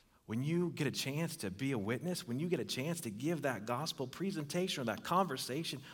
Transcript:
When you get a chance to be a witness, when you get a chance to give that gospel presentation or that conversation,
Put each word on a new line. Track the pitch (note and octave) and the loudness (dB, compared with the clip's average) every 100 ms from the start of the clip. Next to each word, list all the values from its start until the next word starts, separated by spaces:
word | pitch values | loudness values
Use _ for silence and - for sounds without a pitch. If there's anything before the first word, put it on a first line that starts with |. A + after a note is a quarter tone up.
| - _ - | -20 _ -4
When | A2+ | -2
you | C#3+ E3+ F3 C3 | 2 2 2 2
get | C#3 | 0
a | |
chance | G2+ C#3 C#3+ E3 - | 0 0 0 -2 -2
to | G2 | -4
be | G2 C3+ | 0 0
a | B2+ | 2
witness, | G2 B2 F3 F3 - | 2 0 0 -2 -2
when | C3+ | -2
you | F3+ | 2
get | D#3+ | 0
a | G2+ | 0
chance | B2+ D3 E3 | 0 0 -2
to | A#2 | -4
give | G2+ D3 E3 | -2 0 2
that | C3+ G#2+ A2 | 0 0 0
gospel | A#2+ D#3 - B2+ | 0 0 -2 -4
presentation | - F#3+ D#3 C#3+ F3+ F#3 E3+ | -2 -2 -2 0 0 2 2
or | A#2 | 0
that | G2+ | 0
conversation, | - F3 F#3 C3 - C3+ D#3 C3+ - | 2 4 4 0 -2 -2 -2 -6 -8